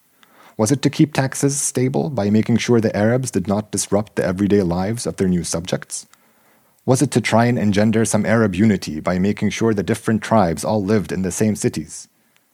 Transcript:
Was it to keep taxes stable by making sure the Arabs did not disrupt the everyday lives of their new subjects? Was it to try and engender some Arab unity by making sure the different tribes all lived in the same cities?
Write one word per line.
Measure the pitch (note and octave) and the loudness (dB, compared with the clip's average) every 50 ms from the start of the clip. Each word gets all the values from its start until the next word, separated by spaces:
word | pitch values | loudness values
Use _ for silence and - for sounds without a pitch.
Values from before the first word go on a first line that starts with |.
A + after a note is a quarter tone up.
| _ _ _ _ _ _ _ _ - - _ | _ _ _ _ _ _ _ _ -20 -10 _
Was | - A2 G#2+ | -2 0 0
it | C#3+ A#2+ - | 0 0 0
to | C#3 | 0
keep | - - D#3+ D3 - | 2 2 2 2 2
taxes | - C3 C3+ - - - C#3 C#3 C#3+ | 0 -2 -2 -2 -2 -2 -2 0 -2
stable | - - - - B2+ B2+ C#3+ C#3+ C#3+ E3 | -4 -4 -4 -2 -2 -2 -2 -2 -4 -2
by | C#3+ A2+ G2+ G#2 | -2 -2 0 2
making | G#2 A2 G#2 - A#2+ G#2+ | 2 2 2 2 0 0
sure | - - A#2+ A#2 | 2 2 2 4
the | G#2 G#2 - | 2 2 0
Arabs | G2 G#2 A2 A#2+ B2+ C3 A2+ | 0 2 2 2 0 -2 -2
did | - G2 F2+ G2+ | -2 -2 -2 -2
not | G2 G#2 G#2 - | -2 -2 -4 -4
disrupt | - G2+ - - - G2+ G#2+ - _ | -6 -6 -4 -2 -2 -2 -2 -2 _
the | - - | -4 -2
everyday | F2+ F#2 F#2 G#2 F#2+ - G#2 G2 | -2 0 0 0 2 2 2 2
lives | E2+ E2+ F2 F#2 G2+ A2+ A#2+ - | 2 0 -2 -2 -2 -4 -4 -6
of | E2 D#2+ | -6 -4
their | - G2 F#2 | 0 0 0
new | F2+ F2 E2 | 0 0 -2
subjects? | - - E2 E2 - - - - - - - - _ _ _ _ _ _ _ _ _ _ _ _ _ _ _ _ | -4 -6 -6 -4 -4 -6 -6 -6 -8 -14 -14 -14 _ _ _ _ _ _ _ _ _ _ _ _ _ _ _ _
Was | - C3 A#2+ C#3+ | 0 2 2 2
it | C3 | 2
to | - B2+ | 0 0
try | G#2 - - A2 A#2 | 0 2 2 2 4
and | B2 B2 - | 2 2 0
engender | G2 G#2 G2 G2 G#2 A2+ G#2+ A2+ A2+ | 0 0 2 2 2 2 2 2 0
some | - - G#2 G2 | 0 0 0 0
Arab | E2+ A2 A#2 A2+ G2+ F2+ | 2 2 2 2 2 2
unity | F2 G#2+ A2+ G2+ F2+ - - D2+ D#2 | 2 2 4 2 2 -2 -6 -8 -6
by | D#2 F2 F2+ F#2 | -4 -2 0 0
making | F#2 G2+ G2+ - A2 G2+ | 0 0 0 0 -2 -4
sure | - - A2 A2+ G#2+ | -2 0 0 0 0
the | G2+ F#2 | 0 0
different | - A2 - - - A2+ G#2 - | -2 -2 -2 -2 -2 -2 -2 0
tribes | - A2+ A2 F#2+ E2+ E2 D#2+ - | 2 2 4 4 2 0 -2 -2
all | - A2 A2 G2 | -2 -2 -2 0
lived | F#2+ A2 G#2+ F2 C#2+ | 0 0 0 0 -2
in | C#2+ F2 F#2 | -4 -4 -4
the | F#2 E2+ | -4 -2
same | - A2 G#2+ G#2 | 0 0 0 0
cities? | - - B2 - - D2+ E2 - - - - _ _ _ _ _ _ _ _ | 0 -2 -4 -4 -4 -8 -10 -14 -18 -20 -20 _ _ _ _ _ _ _ _